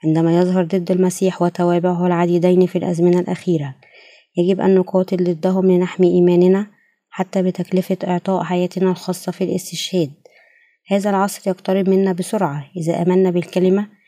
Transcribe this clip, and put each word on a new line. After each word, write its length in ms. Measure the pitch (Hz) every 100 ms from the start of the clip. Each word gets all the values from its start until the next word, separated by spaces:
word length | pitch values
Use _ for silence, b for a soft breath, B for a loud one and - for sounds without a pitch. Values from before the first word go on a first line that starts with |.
| 160
عندما 320 | 160 165 170
يظهر 260 | 180 185
ضد 280 | 170 190 175
المسيح 500 | 185 185 180 190 180
وتوابعه 640 | 175 175 175 175 180 175 180
العديدين 600 | 175 175 175 180 180 180
في 120 | 180
الأزمنة 420 | 175 170 175 175
الأخيرة. 560 | 180 180 - 165 143 135 b b b b b -
يجب 240 | 175 190
أن 140 | 185 190
نقاتل 480 | 180 185 185 185
ضدهم 480 | 180 170 185 190 190
لنحمي 360 | 180 180 - 185
إيماننا، 600 | 180 175 175 180 190 208 b b b b
حتى 320 | - 185 196
بتكلفة 560 | 185 185 175 185 185 185 -
إعطاء 360 | 180 - 185
حياتنا 480 | 165 180 180 180 185
الخاصة 400 | 180 - 180 -
في 120 | 175
الاستشهاد. 680 | 180 - - 170 - 185 147 - _ b b b b b _
هذا 220 | 196 202
العصر 400 | 196 196 - -
يقترب 400 | 185 - 190 196
منا 220 | 190 196
بسرعة 540 | 175 180 220 180 143 135 180
إذا 240 | 160 175
آمنا 280 | 175 185 190
بالكلمة. 580 | 175 170 - 185 190 208 b